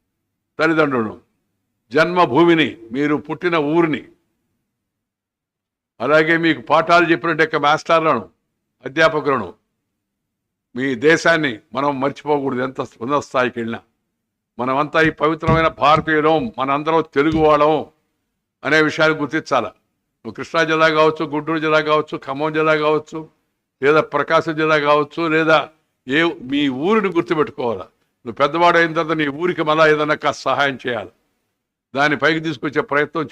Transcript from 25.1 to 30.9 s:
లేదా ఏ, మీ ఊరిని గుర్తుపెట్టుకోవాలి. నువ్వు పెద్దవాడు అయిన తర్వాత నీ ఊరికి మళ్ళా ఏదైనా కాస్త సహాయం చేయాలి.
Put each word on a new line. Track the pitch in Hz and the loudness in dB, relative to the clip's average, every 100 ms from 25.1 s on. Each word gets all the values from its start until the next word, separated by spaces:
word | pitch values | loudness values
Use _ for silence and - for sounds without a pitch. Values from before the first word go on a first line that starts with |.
| - 165 | -4 -2
లేదా | 156 160 151 123 _ _ _ 127 | 0 2 2 0 _ _ _ -4
ఏ, | 147 170 131 | 0 0 -4
మీ | 123 143 143 | -6 -2 -2
ఊరిని | 127 175 220 190 | -2 0 0 0
గుర్తుపెట్టుకోవాలి. | 170 165 160 135 - 120 95 87 _ _ _ 120 | -4 -2 -2 -2 -4 -6 -6 -12 _ _ _ -12
నువ్వు | |
పెద్దవాడు | 107 147 165 175 170 | -2 -2 2 2 4
అయిన | 165 | 0
తర్వాత | 160 156 156 | -2 -4 -2
నీ | 147 | -4
ఊరికి | 143 180 165 | -4 -4 -4
మళ్ళా | 151 156 156 | -2 2 4
ఏదైనా | 151 151 | 2 0
కాస్త | 151 147 127 | -2 -2 -4
సహాయం | 139 127 139 127 | -4 -2 -2 -4
చేయాలి. | 131 | -8